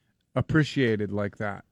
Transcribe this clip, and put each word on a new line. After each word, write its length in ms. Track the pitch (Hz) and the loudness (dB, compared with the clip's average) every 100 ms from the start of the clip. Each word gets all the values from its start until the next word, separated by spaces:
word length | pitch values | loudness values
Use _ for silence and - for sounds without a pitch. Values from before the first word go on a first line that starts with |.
| _ _ _ | _ _ _
appreciated 800 | - - 160 139 139 120 107 101 | -4 2 2 2 2 2 2 -2
like 240 | 101 104 - | -2 -4 -6
that. 260 | 104 98 - | -8 -8 -14